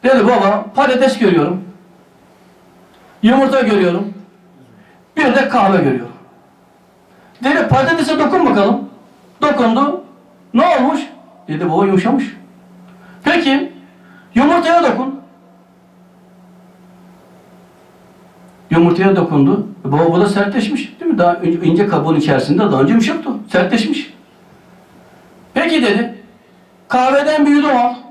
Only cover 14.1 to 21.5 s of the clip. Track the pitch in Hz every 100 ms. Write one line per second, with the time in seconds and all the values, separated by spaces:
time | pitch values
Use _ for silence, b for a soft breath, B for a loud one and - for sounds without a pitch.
14.1 | B B 226 285 339 320 339 294 220 269
15.1 | - - _ _ _ _ _ _ _ _
16.1 | _ _ - - - - - - - 180
17.1 | - - 180 180 180 180 - - - -
18.1 | - - - - - - 165 175 175 190
19.1 | 175 160 147 139 208 - - 139 147 170
20.1 | 170 202 202 202 233 208 302 - - 339
21.1 | 214 175 175 170